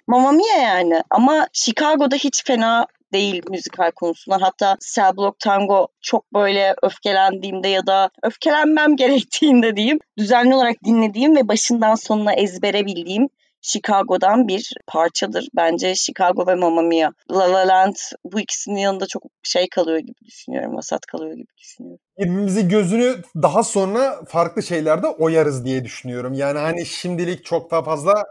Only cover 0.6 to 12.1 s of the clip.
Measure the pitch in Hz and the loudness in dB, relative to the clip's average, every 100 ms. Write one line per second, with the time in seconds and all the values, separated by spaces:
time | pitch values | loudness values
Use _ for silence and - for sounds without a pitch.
0.6 | 240 185 175 165 - 208 254 311 - - | 2 2 2 0 2 2 4 4 0 -4
1.6 | - - 302 311 285 277 285 - - 240 | -4 -2 0 2 0 0 -2 -4 -2 0
2.6 | 226 233 240 _ _ 196 202 180 170 185 | 0 0 -2 _ _ -4 -2 -4 -8 -10
3.6 | - - 170 - 175 165 - 190 185 - | -10 -4 -2 -2 -6 -6 -2 0 0 0
4.6 | 202 190 - - 190 190 202 - 214 196 | -2 -2 -4 0 0 2 -2 -2 0 0
5.6 | 196 196 - _ - 220 - 202 202 196 | 2 2 0 _ -4 -4 -2 0 2 2
6.6 | 196 - 196 - 208 190 190 190 190 190 | 0 2 -2 -2 -2 2 2 0 -8 -6
7.6 | 190 190 190 190 190 - 233 - 320 294 | -2 -2 2 2 0 -2 -6 -2 0 2
8.6 | 302 311 302 277 254 277 - - 302 247 | 2 4 4 4 4 2 0 0 4 6
9.6 | 226 208 220 302 - - 208 247 247 269 | 4 0 0 0 -4 -6 2 4 4 4
10.6 | 240 226 202 226 220 208 285 302 214 220 | 2 0 0 2 2 2 4 4 4 0
11.6 | - 240 220 220 - | 0 0 2 0 0